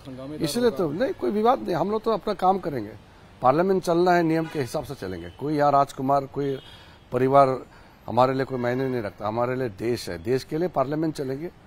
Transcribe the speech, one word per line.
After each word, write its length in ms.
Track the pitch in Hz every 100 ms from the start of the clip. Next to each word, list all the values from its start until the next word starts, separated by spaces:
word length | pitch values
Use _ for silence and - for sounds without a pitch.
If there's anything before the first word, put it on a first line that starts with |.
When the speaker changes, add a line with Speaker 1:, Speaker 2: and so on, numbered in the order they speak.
| 135
Speaker 1:
हंगामेदार 340 | 127 135 151
Speaker 2:
इसलिए 240 | 160 240 240
Speaker 1:
होगा? 120 | 196
Speaker 2:
तो 140 | 165
नहीं, 220 | 160 269
कोई 180 | - -
विवाद 280 | 214 226 254
नहीं, 160 | 208 165
हम 160 | 190
लोग 120 | 214
तो 80 | 226
अपना 220 | 214 214
काम 260 | 196 185 190
करेंगे। 320 | 175 135 104 110 - - - -
पार्लियामेंट 420 | 127 147 190 190
चलना 280 | 175 165 180
है, 120 | 175
नियम 220 | 165 160 160
के 160 | 156
हिसाब 220 | 123 156
से 120 | 135 135
चलेंगे। 340 | 95 90 87
कोई 240 | - 139
यहाँ 180 | 147 143
राजकुमार, 540 | 139 139 - 135 139 135
कोई 340 | 139 139 135 - - - - -
परिवार 540 | 123 131 139 135 131 - - - - -
हमारे 260 | 113 131
लिए 120 | 131 131
कोई 140 | 131
मायने 300 | 120 127 131
नहीं 120 | 123
रखता, 260 | 101 - 107
हमारे 280 | 113 120 127
लिए 140 | 127
देश 400 | 95 113 117 -
है, 140 | 87
देश 200 | 95 131
के 140 | - 156
लिए 100 | 175
पार्लियामेंट 480 | 143 131 151 160 151
चलेंगे। 360 | 131 135 175 -